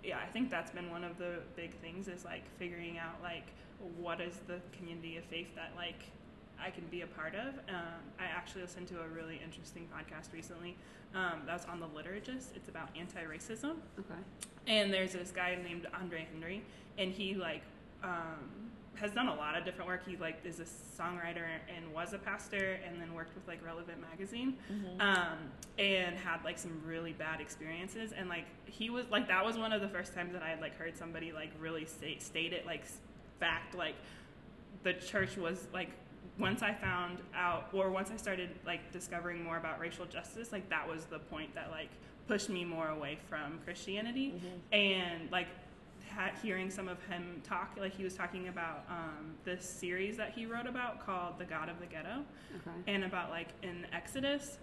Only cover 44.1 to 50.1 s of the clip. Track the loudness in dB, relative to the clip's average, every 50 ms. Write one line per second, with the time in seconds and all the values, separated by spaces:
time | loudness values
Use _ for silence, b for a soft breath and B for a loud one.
44.1 | 2 2 2 2 2 -2 -4 -4 -6 -6 2 6 8 10 10 10 8 8 6 2
45.1 | 0 0 0 4 4 4 4 2 -4 -10 -12 -14 -14 -14 -16 -16 -14 -12 -10 -6
46.1 | 0 2 2 2 2 0 2 2 2 4 2 0 0 0 -2 -2 -2 -4 -2 -2
47.1 | -2 -2 -2 -4 -6 -8 -2 0 0 0 0 0 -2 0 0 0 0 2 0 0
48.1 | 2 0 -2 0 0 -2 -2 -2 0 0 0 0 -2 -4 -4 -4 -4 -2 -2 -2
49.1 | -4 -4 -6 -8 -8 -4 -2 -2 -2 0 -2 -6 -4 -2 0 2 2 4 2 2